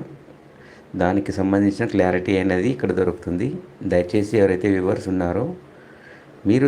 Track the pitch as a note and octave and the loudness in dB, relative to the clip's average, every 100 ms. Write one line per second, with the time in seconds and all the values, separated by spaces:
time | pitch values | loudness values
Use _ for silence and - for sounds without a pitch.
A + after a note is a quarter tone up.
0 | - - - - - - - - - - | -6 -14 -20 -20 -20 -20 -20 -20 -10 -2
1 | F2+ G2 F#2 - F#2+ G2 G2+ G2 A#2 G2 | 0 2 -2 -2 0 2 2 0 0 0
2 | F#2 F2+ F2+ F#2+ F#2+ F#2 G#2 C3+ G#2 F#2 | 2 0 0 0 2 0 0 -2 -2 0
3 | F#2 E2+ - F2 B2 F#3 - - G2 F2 | 0 -2 -4 -4 -4 -6 -12 -12 -2 0
4 | F2 G#2+ G2+ A2+ G2 F2+ G#2 G2 F2+ G2+ | 2 -2 0 2 2 2 0 0 0 -2
5 | - F#2 F2 F2+ C#3+ F3+ - - - - | -2 -2 -2 -2 -4 -8 -16 -20 -20 -20
6 | - - - - - A#2 | -20 -20 -20 -6 0 2